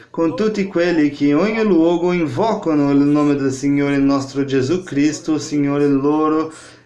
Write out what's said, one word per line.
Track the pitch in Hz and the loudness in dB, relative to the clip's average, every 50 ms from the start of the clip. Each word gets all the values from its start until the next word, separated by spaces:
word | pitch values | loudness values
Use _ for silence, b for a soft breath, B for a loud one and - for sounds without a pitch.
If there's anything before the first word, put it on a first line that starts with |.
| B B | B B
con | - 165 165 165 160 | -6 -2 -2 -2 -2
tutti | - 214 214 202 202 196 | -2 -2 -2 0 -2 -4
quelli | 196 - 170 170 180 170 160 147 143 | -2 -2 0 0 2 2 2 2 0
che | 143 - 147 143 | 0 0 0 2
in | 147 151 | 2 2
ogni | 185 220 220 226 220 | 2 0 0 0 0
luogo | 214 185 165 160 170 175 160 170 180 | 2 4 4 4 4 2 2 0 0
invocano | 180 175 165 143 123 131 202 226 208 196 - 165 156 147 143 143 | 0 0 -2 -2 -2 0 0 0 0 -2 -2 -2 0 2 2 2
il | 143 139 | 4 4
nome | 143 143 147 147 147 147 143 | 4 4 2 2 2 2 0
del | 139 135 135 123 | 0 0 -2 -4
Signore | - - 143 143 143 143 143 139 139 | -2 -2 -2 0 0 0 0 0 2
nostro | 139 139 139 139 127 - - 139 139 | 2 2 2 0 -2 -4 -4 -4 -4
Gesù | 131 131 135 123 127 170 185 185 | 0 0 0 0 0 -2 -4 -4
Cristo, | - 139 139 143 156 147 151 - - 156 143 | -4 -2 0 0 0 -2 -4 -4 -4 -4 -4
Signore | 147 - 151 147 143 143 143 143 147 143 | -4 -4 -4 -2 -2 0 0 0 0 2
loro | 139 135 139 147 151 156 156 156 156 156 156 160 B B B B B B B | 2 2 2 0 0 0 0 0 0 -2 -2 -4 B B B B B B B